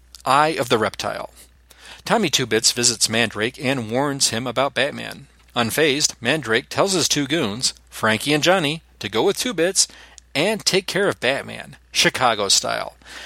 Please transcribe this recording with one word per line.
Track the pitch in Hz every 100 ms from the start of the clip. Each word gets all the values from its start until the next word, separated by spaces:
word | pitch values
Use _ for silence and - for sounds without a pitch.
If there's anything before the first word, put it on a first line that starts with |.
| _ - -
Eye | 135 151 165
of | 123
the | 123
Reptile. | 107 - 107 - - - - _ _ - - -
Tommy | - 214 185
Two | - 127
Bits | 110 -
visits | - 117 113 -
Mandrake | 110 113 101 110 -
and | 131 135 107
warns | 120 143 139 -
him | 110 127
about | 117 139
Batman. | 131 135 117 113 101 139 _ _
Unfazed, | - 113 - 156 135 151 -
Mandrake | 110 156 113 113 -
tells | - 190
his | 190 131
two | 151 139
goons, | 160 120 107 127 - _
Frankie | - 113 110 139
and | 151
Johnny, | 147 190 143 160 _ -
to | 104
go | 110
with | 170 -
Two | 254
Bits | 185 170 - - - - - _
and | 135 180 220
take | - 185 190
care | 170 196
of | 127
Batman, | 123 135 110 113 - 139 _
Chicago | - 175 - 127 107 98
style. | - 117 113 - - - -